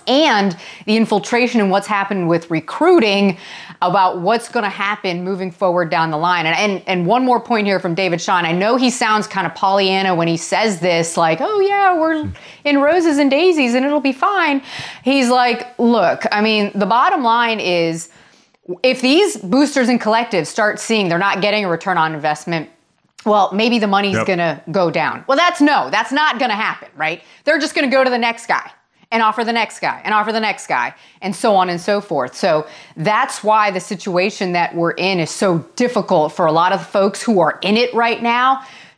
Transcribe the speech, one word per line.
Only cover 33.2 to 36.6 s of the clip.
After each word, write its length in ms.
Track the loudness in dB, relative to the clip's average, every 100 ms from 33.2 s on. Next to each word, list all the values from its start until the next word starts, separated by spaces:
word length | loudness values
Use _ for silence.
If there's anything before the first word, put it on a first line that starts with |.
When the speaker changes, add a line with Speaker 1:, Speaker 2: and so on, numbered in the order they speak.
| -2 -4
Speaker 1:
why 260 | 0 2 2
the 80 | -2
situation 720 | -8 -10 -4 -2 -2 -2 -4
that 220 | -2 -2 -2
we're 160 | -2
in 280 | -2 -2 -2
is 100 | -2
so 300 | -2 0 0 -4 -4
difficult 580 | -2 -2 0 2 2
for 140 | 0 2
a 40 |
lot 220 | 2